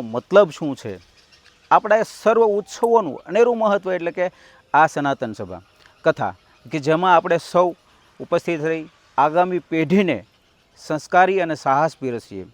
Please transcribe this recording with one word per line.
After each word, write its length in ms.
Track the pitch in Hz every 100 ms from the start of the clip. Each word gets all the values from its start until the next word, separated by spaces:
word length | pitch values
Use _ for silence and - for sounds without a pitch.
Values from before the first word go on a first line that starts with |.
મતલબ 460 | 117 117 - 196 190
શું 220 | - 151 131
છે, 180 | 113 92 - _ _ _ _ _ _
આપણા 300 | 170 214 220
એ 60 | 208
સર્વ 340 | - 240 226 226
ઉત્સવોનું 680 | 208 - - 190 226 175 120 -
અનેરું 320 | 190 240 233
મહત્ત્વ 360 | 214 202 190 180
એટલે 160 | 170
કે 140 | 185 180 - _ _ _
આ 140 | 143 156
સનાતન 460 | - 143 135 120
સભા 280 | 104 95 90 - _ _ _
કથા, 320 | 160 151 104 90 _ _ 120
કે 120 | 156
જેમાં 360 | 139 160 185 175
આપણે 240 | 180 170
સૌ 260 | - 180 180 - _ _ _ -
ઉપસ્થિત 420 | - 170 - 165
રહી 240 | 156 160 156 _ _ -
આગામી 460 | 147 165 180 180
પેઢીને 540 | - 160 156 185 185 113 92 _ _ _ _ _
સંસ્કારી 600 | - 156 - 180 185 196
અને 140 | 170 151
સાહસ 380 | 143 135 160 -
પીરસીએ. 500 | 131 117 - 98 92